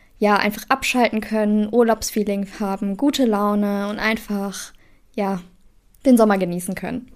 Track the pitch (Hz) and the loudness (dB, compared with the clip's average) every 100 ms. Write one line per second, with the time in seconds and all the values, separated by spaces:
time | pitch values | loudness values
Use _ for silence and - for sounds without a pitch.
0 | _ _ 208 202 208 208 - 262 - 254 | _ _ 2 2 2 -4 -2 -2 0 2
1 | 233 220 - 220 208 214 214 233 226 220 | 2 0 -4 -2 2 2 2 2 4 2
2 | - - 208 202 196 - 202 196 202 196 | -2 -2 -2 -2 -6 -6 -6 -4 -4 -2
3 | 285 285 247 208 208 208 208 202 202 208 | 0 2 0 2 2 0 0 -2 -4 -4
4 | 214 220 - 202 196 185 - - _ _ | -4 -4 -4 -6 -6 -10 -14 -20 _ _
5 | _ - 196 190 175 _ - _ _ _ | _ -4 -2 -4 -8 _ -20 _ _ _
6 | 277 247 220 196 185 175 180 185 185 170 | 4 6 6 4 0 -4 -6 -8 -8 -10
7 | - | -12